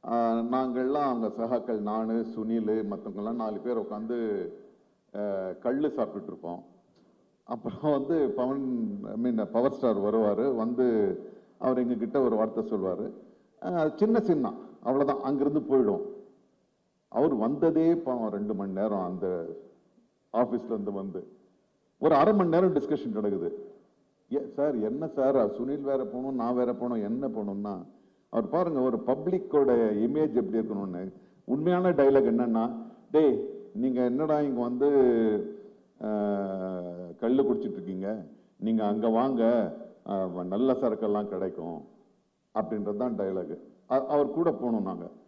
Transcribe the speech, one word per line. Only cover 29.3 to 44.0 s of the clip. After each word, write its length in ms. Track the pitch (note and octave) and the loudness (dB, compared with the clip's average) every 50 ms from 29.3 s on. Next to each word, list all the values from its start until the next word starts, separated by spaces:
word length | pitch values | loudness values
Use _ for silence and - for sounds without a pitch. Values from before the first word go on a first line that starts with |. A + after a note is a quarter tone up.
| F#3 F#3 - - - D3 C#3 C3 B2 A#2 A#2 G#2+ | -2 -2 -2 2 2 4 6 6 6 4 4 2
இமேஜ் 400 | G#2+ G#2 A2 A#2+ C#3 D3+ D#3 D3 | 2 2 0 0 2 2 0 2
எப்படி 260 | A2 B2 A2 F#2+ G#2 A2+ | 2 0 0 2 0 -2
இருக்கணும்னு. 540 | A2 A2 G#2 G2 G2 F#2+ F2+ F2 F#2 F#2+ - - - _ _ _ _ | -2 -2 -4 -4 -4 -6 -6 -8 -8 -10 -12 -14 -20 _ _ _ _
உண்மையான 460 | - B2 C#3+ D#3 F3 F3+ F3+ F3+ F3+ | -4 -2 0 2 2 2 4 4 2
டயலாக் 400 | F3 - C#3 C3+ C3+ C3+ A#2 A#2 A2+ | 4 6 6 6 6 6 6 4 2
என்னன்னா, 420 | A#2+ B2 A#2 A2+ A2+ A2+ B2 - - - - - - - _ | 2 2 2 2 0 0 -2 -4 -8 -12 -14 -18 -20 -16 _
"டேய், 300 | - D3+ D#3 C#3 A#2+ G#2 - - - - - - | 4 6 6 6 4 2 -2 -6 -10 -12 -16 -12
நீங்க 300 | - G#2 B2 C3 B2+ B2 | -6 -2 -2 0 2 2
என்னடா 380 | B2 B2 A#2+ C3+ D#3 D3+ D3+ D3 | 2 2 2 0 2 2 2 2
இங்க 220 | D3 C#3+ C3 A#2+ | 2 0 0 -2
வந்து, 260 | A#2+ A#2+ B2 B2 C#3 D3 C#3+ C#3 B2+ B2 A#2+ A2+ A2+ A2 G#2+ G2+ - - - - - - - _ _ _ _ _ A2 | -2 -2 0 2 2 4 6 6 6 6 6 4 4 4 2 0 -2 -4 -10 -14 -18 -20 -20 _ _ _ _ _ -6
ஆ, 40 | G#2+ G#2+ G#2 G#2 G2+ G2+ G2+ G2 G2 F#2+ F#2+ F#2 F#2+ F#2 F2+ F2+ F2 F2 F2 F2+ F2 - - | -4 -2 0 0 0 0 -2 -2 -4 -4 -6 -6 -6 -6 -6 -8 -8 -10 -10 -12 -14 -10 -2
கள்ளு 220 | A#2+ A#2 B2+ C3+ | 0 2 4 4
குடிச்சிட்டு 300 | C#3 C3+ A#2+ - - G#2 | 4 4 2 0 -2 -6
இருக்கீங்க, 520 | - G2 F2 F#2+ F#2+ F#2 G2 G2+ A2 G#2+ E2+ D2+ - - _ _ _ | -8 -8 -8 -8 -6 -6 -4 -4 -6 -6 -8 -14 -20 -20 _ _ _
நீங்க 280 | _ - A2 A2+ A2 G#2+ | _ -2 0 0 2 2
அங்க 240 | G#2 G#2 G#2+ A2 A#2 | 2 0 2 2 2
வாங்க, 640 | A2 A2+ B2+ C3+ C3+ A#2 A2+ A2+ B2 A#2 G#2 F2 - - - - - _ _ - | 2 2 2 2 2 2 2 4 4 2 0 -2 -4 -10 -16 -18 -20 _ _ -6
ஆ, 180 | G2+ G2 F#2+ F#2 F2 F2+ F2 F2+ | -4 -2 -2 -4 -4 -6 -6 -4
நல்ல 240 | F#2 G#2 B2+ C3 | -2 0 2 2
சரக்கெல்லாம் 560 | B2+ - C3 A#2 G#2+ G#2 A2+ G#2 G#2 G#2 G#2 G2+ | 2 2 0 -2 -2 0 0 0 0 0 -2 -4
கிடைக்கும்" 600 | G2 F2+ F#2+ F2+ - - E2 E2+ E2 D2+ D2 - _ _ _ _ _ _ _ _ _ _ _ _ _ | -4 -4 -4 -4 -6 -6 -8 -8 -10 -10 -12 -18 _ _ _ _ _ _ _ _ _ _ _ _ _
அப்படின்றது 420 | A2 G#2+ - A2+ G#2 G2+ G#2 G#2 | -6 -4 -4 -4 -4 -4 -4 -4
தான் 220 | G#2 B2 B2 A2+ G2 | -2 -2 -4 -2 -2
டயலாக். 400 | G2 F#2+ F#2+ F#2+ E2+ D2+ F2 - - - - _ _ _ | -2 -2 -2 -4 -6 -6 -10 -12 -14 -20 -20 _ _ _
அ-, 160 | B2+ C3+ | 0 0